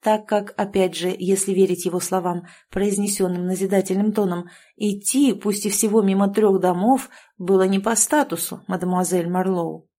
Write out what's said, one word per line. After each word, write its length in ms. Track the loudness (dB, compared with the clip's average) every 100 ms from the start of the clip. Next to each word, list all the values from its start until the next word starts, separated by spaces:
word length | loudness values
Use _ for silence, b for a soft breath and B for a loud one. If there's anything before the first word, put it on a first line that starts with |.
Так 260 | 0 -2 0
как, 260 | -4 -4 -6
опять 380 | -4 0 0 0
же, 200 | -6 -4
если 360 | 0 0 0
верить 320 | 2 2 2 -2
его 140 | -4
словам, 480 | -2 -4 -2 -6 -8 B B
произнесенным 720 | -4 -2 0 -2 -2 -2 -2 -4
назидательным 640 | -2 0 0 0 0 0
тоном, 380 | 0 -2 -2 -8 B B _
идти, 580 | -4 -4 -2 2 2
пусть 340 | 2 -2 -2 -2
и 20 |
всего 320 | -2 2 2
мимо 320 | 2 2 2
трех 260 | 4 4 4
домов, 500 | 2 2 2 2 0 B B _
было 300 | 0 2 4
не 120 | 2
по 160 | 0 0
статусу 680 | 2 2 0 -4 -8 -10 -6
мадемуазель 600 | -4 0 0 0 0 0
Марлоу. 580 | -2 0 -2 -4 -8 _